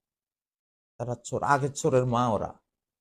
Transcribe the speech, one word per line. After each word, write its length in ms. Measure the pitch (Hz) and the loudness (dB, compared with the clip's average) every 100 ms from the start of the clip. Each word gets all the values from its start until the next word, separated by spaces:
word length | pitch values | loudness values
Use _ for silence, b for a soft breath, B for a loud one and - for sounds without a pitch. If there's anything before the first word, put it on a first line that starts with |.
| _ _ _ _ _ _ _ _ _ _ | _ _ _ _ _ _ _ _ _ _
তারা 180 | 120 | -8
চোর, 280 | 120 - 120 | -8 -6 -4
আগের 300 | 98 143 139 | 2 2 2
চোরের 340 | 135 156 127 127 | -2 2 2 2
মা 220 | 117 123 | 2 0
ওরা, 300 | 101 80 - _ _ _ _ | 0 -4 -10 _ _ _ _